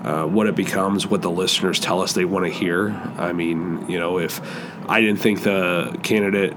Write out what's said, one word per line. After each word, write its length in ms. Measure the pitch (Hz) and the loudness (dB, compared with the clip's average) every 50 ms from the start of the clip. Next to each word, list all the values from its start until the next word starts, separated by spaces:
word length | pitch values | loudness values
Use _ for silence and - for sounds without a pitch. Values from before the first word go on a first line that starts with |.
| - | -2
uh, 200 | - 76 78 80 | -2 -2 0 0
what 240 | 78 92 110 107 107 | 2 2 2 2 2
it 80 | - | 2
becomes, 500 | - 98 - - 98 95 98 101 95 - | 0 -2 0 0 0 0 2 0 0 0
what 160 | 98 104 95 | 0 0 0
the 80 | 87 90 | 0 -2
listeners 480 | 85 90 92 92 - - 98 92 85 - | 0 0 0 0 0 2 2 0 0 0
tell 240 | - - 90 90 | 0 0 0 0
us 120 | 95 - - | 0 0 0
they 100 | 101 92 | 0 2
wanna 240 | 87 98 95 92 85 | 2 2 0 0 0
hear. 420 | - - 90 87 85 90 104 104 104 101 - - - | 0 -2 0 0 2 2 0 0 -2 -6 -8 -8 -6
I 160 | - 85 87 | -4 -4 -2
mean, 560 | 87 87 82 82 85 80 87 90 82 78 - - | -2 0 0 0 0 -2 -2 -4 -4 -6 -4 -4
you 100 | 87 85 | -2 -2
know, 180 | 85 87 90 90 | 0 0 0 0
if 220 | 82 80 - - - - - - - - - - - - | -2 -2 -4 -8 -8 -10 -10 -10 -12 -12 -12 -12 -4 0
I 120 | 87 113 | 4 4
didn't 200 | 113 107 104 95 | 4 4 2 2
think 220 | - 110 101 92 | 2 2 2 2
the 540 | - 104 98 95 90 90 90 85 71 58 - - | 0 0 2 2 2 2 2 0 0 -2 -6 -6
candidate 520 | - - 110 107 101 98 98 98 98 92 - | -2 0 2 2 4 4 2 2 2 0 -2